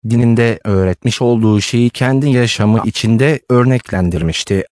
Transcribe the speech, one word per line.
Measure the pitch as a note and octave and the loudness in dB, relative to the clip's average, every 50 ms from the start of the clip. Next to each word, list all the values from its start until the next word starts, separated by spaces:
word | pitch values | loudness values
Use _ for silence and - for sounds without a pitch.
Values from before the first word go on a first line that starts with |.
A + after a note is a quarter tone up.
| _ A2 | _ -2
dininde | A#2 A#2+ A#2 A#2 A#2 A2 A#2 A#2 A2+ - _ | -2 0 2 2 2 2 2 0 -2 -4 _
öğretmiş | G#2+ G2+ F#2+ F#2+ F#2 F2+ _ _ B2 A2+ - | -2 0 0 0 0 -2 _ _ -6 -4 -2
olduğu | B2+ A#2+ A#2+ A2+ A2+ A2 G#2+ G#2 | 0 0 0 2 2 2 2 2
şeyi | G2 - - A#2+ A#2+ A#2+ | 0 -2 -2 0 0 0
kendi | - - B2+ B2+ C3+ C3+ C3+ D3 | 0 -2 -2 0 0 0 0 0
yaşamı | C3+ B2+ A#2+ A2+ - - G#2+ G#2 G#2+ A2+ - | 2 2 0 0 0 0 0 2 2 2 0
içinde | A2 - - - A2 A2+ A2+ C3 D3 D#3+ C3 _ _ | -2 -6 -4 -2 0 2 2 2 0 0 -2 _ _
örneklendirmişti. | B2+ B2 B2 B2+ C3 B2 - - - F#2 F2+ F2 E2 D#2 E2 E2 D#2+ - - - G2+ F#2+ - - _ | 0 2 2 2 0 0 -2 -4 -4 -2 -2 -2 -2 -2 -4 -4 -4 -6 -4 -4 -4 -4 -4 -6 _